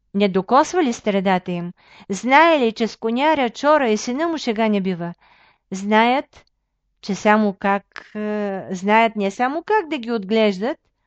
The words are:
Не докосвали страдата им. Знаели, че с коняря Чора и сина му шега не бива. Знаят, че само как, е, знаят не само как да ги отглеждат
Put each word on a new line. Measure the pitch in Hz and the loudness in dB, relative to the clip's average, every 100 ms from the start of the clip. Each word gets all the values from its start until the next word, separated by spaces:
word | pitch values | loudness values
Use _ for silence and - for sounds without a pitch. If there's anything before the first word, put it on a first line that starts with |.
| _ | _
Не | 202 202 | -2 0
докосвали | 185 190 254 302 359 269 | 0 2 2 4 2 0
страдата | 233 214 196 190 180 185 | 0 -2 0 2 0 -2
им. | 175 175 - _ - - | -6 -8 -12 _ -18 -10
Знаели, | 196 240 277 339 311 226 | -6 2 4 6 4 0
че | 220 220 | 0 -4
с | - | -4
коняря | 226 233 302 302 240 | -4 0 0 0 -2
Чора | - 285 302 240 | -2 2 2 2
и | 214 | 0
сина | - 254 339 | -2 -4 -4
му | 311 | -2
шега | 254 214 220 | -4 0 0
не | 202 | 0
бива. | 190 170 170 - _ _ _ _ _ | -2 -4 -8 -12 _ _ _ _ _
Знаят, | 190 202 214 233 269 294 _ _ _ _ _ _ _ | -8 0 2 4 0 -4 _ _ _ _ _ _ _
че | - 185 | -8 -2
само | 214 214 208 190 | 2 2 2 -2
как, | 196 196 - - - 214 | -2 -2 -6 -20 -16 -10
е, | 214 208 202 190 143 | -6 -4 -6 -6 -8
знаят | 180 196 220 226 220 | -6 0 2 2 0
не | 196 | -4
само | 196 254 311 339 | -2 -4 -4 -2
как | 427 320 | -2 -2
да | 294 | -6
ги | 226 | -6
отглеждат | 233 190 220 214 185 233 320 _ _ | -6 -2 2 2 0 -6 -8 _ _